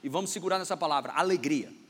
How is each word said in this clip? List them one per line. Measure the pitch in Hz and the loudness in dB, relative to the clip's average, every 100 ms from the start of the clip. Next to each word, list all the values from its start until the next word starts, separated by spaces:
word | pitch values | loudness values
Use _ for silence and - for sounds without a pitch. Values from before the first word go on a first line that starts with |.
e | 143 | -4
vamos | 147 190 | -4 -4
segurar | 208 180 190 | -4 0 -2
nessa | 185 180 | 0 -2
palavra. | 160 143 - | 2 0 0
Alegria. | - 185 185 135 151 104 - | 0 2 2 2 0 0 -12